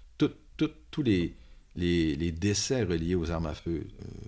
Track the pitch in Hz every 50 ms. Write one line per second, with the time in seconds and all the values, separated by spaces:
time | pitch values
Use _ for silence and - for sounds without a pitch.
0 | - - - - 156 - - - - - - - 156 151 - - - - - -
1 | 147 120 101 90 85 73 - - - - - - - - - - 87 87 87 85
2 | 82 80 71 71 82 85 80 82 90 101 101 - - - 135 127 110 87 87 82
3 | 82 85 90 90 80 78 85 82 82 76 73 - - 87 85 76 - - - -
4 | - - - 85 -